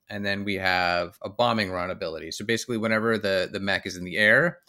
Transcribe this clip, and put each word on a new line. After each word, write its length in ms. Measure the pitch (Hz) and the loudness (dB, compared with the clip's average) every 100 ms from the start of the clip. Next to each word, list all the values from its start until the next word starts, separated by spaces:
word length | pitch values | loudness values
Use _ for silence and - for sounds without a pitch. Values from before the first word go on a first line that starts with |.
| _ | _
And 160 | 104 101 | -6 -4
then 180 | 101 | -2
we 120 | 101 95 | -2 -2
have 640 | 92 92 90 87 87 - | 2 2 2 2 -2 -6
a 80 | 107 | -12
bombing 400 | 101 120 113 98 | 0 2 2 0
run 220 | 90 90 | -2 -6
ability. 400 | 92 87 80 80 | -6 -6 -8 -10
So 140 | - 107 | -10 -2
basically, 320 | 113 - 113 | -2 -2 -4
whenever 400 | 110 110 117 110 | 0 0 2 0
the, 320 | 101 95 92 | 2 0 0
the 80 | 98 | -4
mech 260 | 98 95 98 | -2 -2 -2
is 100 | 90 | -10
in 80 | 90 | -6
the 120 | 92 | 2
air, 420 | 107 120 170 - | 6 6 4 -2